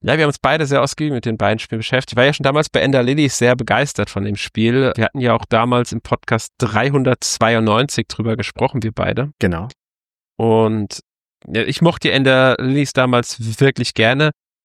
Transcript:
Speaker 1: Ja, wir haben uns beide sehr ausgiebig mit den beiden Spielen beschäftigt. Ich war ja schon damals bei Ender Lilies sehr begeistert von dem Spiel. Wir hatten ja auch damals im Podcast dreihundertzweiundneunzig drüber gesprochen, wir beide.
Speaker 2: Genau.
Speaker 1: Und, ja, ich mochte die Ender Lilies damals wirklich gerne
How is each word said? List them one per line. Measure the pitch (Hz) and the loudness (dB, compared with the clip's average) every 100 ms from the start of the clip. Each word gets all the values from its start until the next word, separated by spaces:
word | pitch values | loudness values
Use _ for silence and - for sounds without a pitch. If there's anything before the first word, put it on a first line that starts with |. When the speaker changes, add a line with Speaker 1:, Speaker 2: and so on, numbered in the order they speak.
Speaker 1:
Ja, | - 151 | 0 2
wir | |
haben | 151 | 0
uns | 139 | 0
beide | 131 156 147 | 0 0 0
sehr | 135 | 0
ausgiebig | 139 - 151 | 0 -2 -4
mit | 131 | -2
den | 117 113 | -4 -2
beiden | 104 110 | 0 0
Spielen | - 110 | -4 -8
beschäftigt. | 110 127 - | -2 -2 -2
Ich | 113 | 2
war | |
ja | 131 | 2
schon | 147 | 2
damals | 139 147 151 | 0 0 0
bei | - | 0
Ender | 123 135 | 2 2
Lilies | 123 147 143 - | 2 2 0 2
sehr | 120 | 2
begeistert | 127 113 110 143 - 104 | 2 0 0 0 -4 -4
von | - | -4
dem | 101 | -6
Spiel. | 101 - - 113 123 131 - | -6 -6 0 2 2 0 0
Wir | |
hatten | 110 139 | -2 0
ja | 123 | 0
auch | 110 | 0
damals | - 113 120 123 120 | 2 0 2 0 -2
im | 113 | -6
Podcast | - 117 - 113 - _ | -4 -6 -2 -4 -4 _
dreihundertzweiundneunzig | 117 107 131 143 131 123 - - 113 117 110 107 143 - 113 | -2 0 0 2 0 0 -4 0 2 2 2 2 0 -4 -8
drüber | - 113 110 | -4 -4 -4
gesprochen, | - - 127 135 | -6 -4 -4 -2
wir | 110 | -6
beide. | - 92 - 147 - | -4 -2 -2 -6 -4
Speaker 2:
Genau. | 101 85 110 - _ _ _ _ _ _ | -4 -2 -8 -16 _ _ _ _ _ _
Speaker 1:
Und, | 113 113 110 110 104 - _ _ _ _ - | 2 2 2 0 -6 -10 _ _ _ _ -6
ja, | 110 | -4
ich | 113 139 | -2 2
mochte | 170 170 147 | 2 2 0
die | |
Ender | 127 135 131 131 120 | 2 4 4 4 2
Lilies | 127 139 143 | 0 0 0
damals | - 127 120 117 - 113 110 | 0 2 0 -2 -6 -8 2
wirklich | 139 - 120 | 2 2 -6
gerne | - 113 135 156 - _ _ | 0 2 2 0 -2 _ _